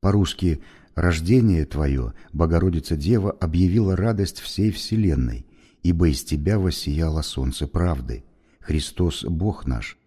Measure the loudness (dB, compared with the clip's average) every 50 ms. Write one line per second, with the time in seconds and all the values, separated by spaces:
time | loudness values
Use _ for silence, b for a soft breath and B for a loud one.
0 | 2 2 4 4 2 2 0 -2 0 0 0 0 B B B B B B B 0
1 | 2 2 2 2 2 4 4 4 6 4 4 2 0 -2 -2 -2 0 0 0 0
2 | -2 -4 -8 B B B B 0 2 2 4 4 2 2 2 0 -2 -2 -4 -2
3 | 0 2 2 2 2 0 -4 -2 -4 -2 2 4 4 4 4 4 2 2 2 0
4 | 0 0 0 0 -2 -4 -4 -10 -14 -12 -4 0 0 0 0 -2 -6 -4 -2 0
5 | 2 2 2 0 -2 -4 -4 -6 -10 b b b b b b b b 0 2 4
6 | 4 2 2 0 -4 -4 -4 -2 0 0 0 2 0 0 -2 -2 -4 -4 -2 0
7 | 0 0 0 -2 -4 -4 -6 -4 -4 -4 -4 -4 -6 -4 _ -2 0 0 -2 -2
8 | -6 -8 -10 -12 -12 -18 b b b b b b b -2 -2 -2 -2 -4 -4 -2
9 | 0 0 0 -2 -6 -4 -4 -2 -2 -2 -2 -4 -4 -4 -4 -4 -4 -10 -14 _
10 | _